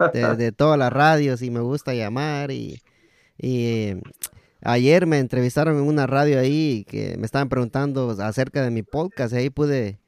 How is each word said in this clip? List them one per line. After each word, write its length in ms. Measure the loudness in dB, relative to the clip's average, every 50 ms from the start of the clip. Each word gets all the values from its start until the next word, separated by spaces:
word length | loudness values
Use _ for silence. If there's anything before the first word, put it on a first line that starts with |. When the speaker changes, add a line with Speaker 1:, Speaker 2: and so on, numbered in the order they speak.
| 0 0
Speaker 1:
de, 240 | 2 0 0 0 0
Speaker 2:
<laughs> 0 |
Speaker 1:
de 160 | 0 0 -2
todas 260 | 0 2 4 4 4 4
las 140 | 2 2
radios 500 | 2 4 4 4 4 4 2 0 0 -2
y 80 | -4 -6
me 100 | -4 -4
gusta 320 | -2 -2 -4 -4 -4 -4 -4
llamar 560 | -4 -4 -4 -4 -4 -4 -4 -4 -6 -6 -6
y... 300 | -6 -8 -8 -10 -12 -14 _ _ _ _ _ _ _ _ _ _ _ -8
y, 260 | -4 -2 0 0 0
eh, 360 | 0 0 -2 -2 -4 -4 -6 -10 -14 -14 -14 -14 -14 _ -20 _ _ _ _
ayer 440 | -2 0 2 4 6 6 6 6 6
me 120 | 4 2 2
entrevistaron 580 | 2 0 0 0 0 0 2 2 2 2 2
en 60 | 2
una 240 | 2 2 2 0 0
radio 320 | 0 2 2 2 2 2 2
ahí 440 | 2 2 2 0 0 0 -2 -4 -6 -8
que 280 | -8 -8 -6 -6 -6 -6
me 80 | -8
estaban 220 | -4 -2 -2 -2 0
preguntando 640 | 0 -2 -2 -2 -2 -4 -2 -2 -2 -2 -2 -4 -4 -4
acerca 420 | -4 -4 -2 -2 -4 -2 -2 -2
de 80 | -2 -2
mi 120 | -2 -4
podcast 520 | -6 -4 -4 -4 -4 -4 -4 -4 -4 -2 -2
y 20 | -2
ahí 120 | -2 -2
pude, 480 | -2 -2 -2 0 0 -2 -4 -4 -8 -12 _